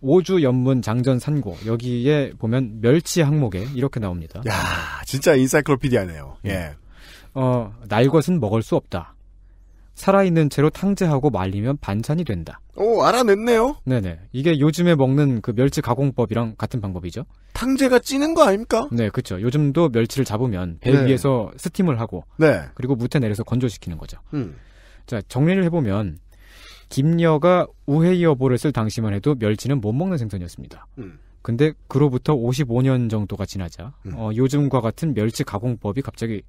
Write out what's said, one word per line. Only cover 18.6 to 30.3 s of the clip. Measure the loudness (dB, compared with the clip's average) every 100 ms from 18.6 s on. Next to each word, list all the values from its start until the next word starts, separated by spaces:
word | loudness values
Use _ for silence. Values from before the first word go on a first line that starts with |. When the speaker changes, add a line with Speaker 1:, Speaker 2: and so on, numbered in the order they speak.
| 0 -2 0
Speaker 1:
네, | -2 -2
그쵸. | -2 -6 -4
요즘도 | -2 0 2 2 2
멸치를 | 2 0 -2
잡으면 | -2 -2 -2 -2 -6 -4
배 | 2
Speaker 2:
네. | 4 4
Speaker 1:
위에서 | 2 2 0 -2 -8
스팀을 | -8 0 0 0
하고 | -4 -8 -12 2
Speaker 2:
네. | 4 4 -2
Speaker 1:
그리고 | -8 -4 -2
무태 | 0 0
내려서 | 0 -2
건조시키는 | -2 -2 -2 -4 -10 -12
거죠. | -12 -16 -10
Speaker 2:
음. | -8 -8 -12 -20 -20 -20 -20 -10
Speaker 1:
자, | -8 -4
정리를 | 0 2 2
해보면 | 0 0 0 -2 -4 -8 -16 -20 -20 -20 -20 -20 -8
김여가 | 0 2 4 4 4 4 4 2 -6 -2
우회 | 2 4 4
여보를 | 2 2 2 2
쓸 | 0
당시만 | 0 -2 -2 -4
해도 | -2 0 0
멸치는 | 0 -2 -2 -2
못 | 0
먹는 | -2 -2 -2
생선이었습니다. | -4